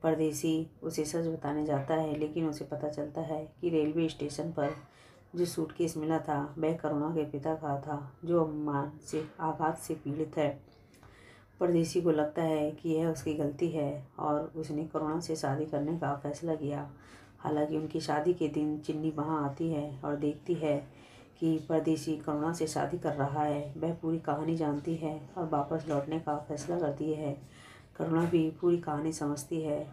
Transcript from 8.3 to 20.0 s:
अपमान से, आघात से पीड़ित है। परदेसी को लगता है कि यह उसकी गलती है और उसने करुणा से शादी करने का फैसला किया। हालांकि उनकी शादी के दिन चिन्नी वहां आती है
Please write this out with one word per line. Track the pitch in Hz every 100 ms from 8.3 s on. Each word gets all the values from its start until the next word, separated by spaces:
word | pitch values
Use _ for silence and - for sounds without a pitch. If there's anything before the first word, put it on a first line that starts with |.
| 170
अपमान | 156 151 147 143 147 -
से, | - 156 156 -
आघात | 160 147 160 165
से | -
पीड़ित | 156 139 147 151 -
है। | 147 - - - - - - - - - - -
परदेसी | 175 170 160 180
को | 170
लगता | 151 151 -
है | 160 156 151
कि | 156 170
यह | 160 165
उसकी | 156 160
गलती | 151 147 143 170
है | 165 143 147 - -
और | 151 147 160 160
उसने | 160 151
करुणा | 160 156 151 165
से | 170 160
शादी | 139 143 156
करने | 147 147 170
का | 143 139
फैसला | 143 143 165
किया। | 156 139 147 143 - - - - -
हालांकि | - 151 151 156
उनकी | 156 165
शादी | - 151 160
के | 175 151
दिन | 151 151 151
चिन्नी | - 151 156
वहां | 151 151 156
आती | 143 139 165
है | 151 147 135